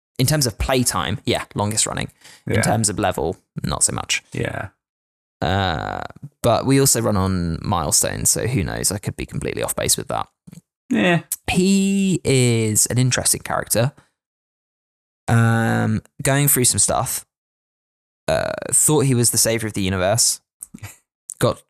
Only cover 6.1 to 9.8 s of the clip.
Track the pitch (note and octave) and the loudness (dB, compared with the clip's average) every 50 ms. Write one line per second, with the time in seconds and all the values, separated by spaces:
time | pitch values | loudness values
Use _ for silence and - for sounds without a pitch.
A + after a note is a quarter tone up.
6.1 | - - - C#3+ _ _ - A#2+ A2 - - B2 C3+ C3+ C#3 C3+ - A#2+ A2+ A2+ | -14 -18 -20 -20 _ _ 0 2 2 2 2 2 4 4 4 4 2 2 0 0
7.1 | G#2 F#2 F#2+ G2 F#2+ F2+ F2 E2+ E2 - - - F#2+ E2+ D2+ C#2+ - - - - | 2 2 2 2 0 0 -2 -2 -4 -4 -4 -2 -2 -2 0 0 0 0 0 0
8.1 | G1+ G#1+ - - - - - A#2+ B2+ G2+ E2+ A#1 A1 A1+ B1 - F#2+ - - - | -2 -2 -2 0 0 0 -2 -2 -2 -2 -2 -2 -4 -4 -4 -4 -4 -4 -6 -8
9.1 | - - C2 - - - - - - - - - - - | -8 -8 -8 -10 -8 -6 -6 -6 -4 -4 -4 -4 -4 -2